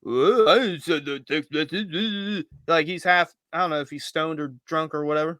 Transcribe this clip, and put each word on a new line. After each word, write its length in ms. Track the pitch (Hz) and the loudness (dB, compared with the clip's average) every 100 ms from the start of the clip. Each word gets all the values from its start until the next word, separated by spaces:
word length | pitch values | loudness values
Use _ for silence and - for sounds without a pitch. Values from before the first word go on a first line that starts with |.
| - | -4
Uh, 380 | 120 151 240 220 | 2 4 6 6
I 140 | 196 | 6
didn't 220 | 254 170 | 4 -2
send 260 | 139 160 143 | -2 -2 -2
no 100 | 139 | -8
text 340 | 131 151 147 | -4 -4 -2
message. 920 | 147 151 170 208 165 220 202 202 208 160 - - | -4 -2 -4 -4 -4 -4 -4 -4 -6 -8 -12 0
Like, 180 | 165 156 | 0 0
he's 180 | 180 | -2
half, 300 | 180 180 170 _ _ | 2 4 2 _ _
I 80 | 160 | -4
don't 120 | 180 | -2
know 100 | 151 | -2
if 80 | 139 | -4
he's 160 | 147 - | -10 -8
stoned 340 | - 156 160 | -4 -4 -4
or 140 | 147 127 _ | -8 -10 _
drunk 260 | 160 160 | -4 -2
or 120 | 151 147 | -4 -2
whatever 340 | 151 156 | 0 -2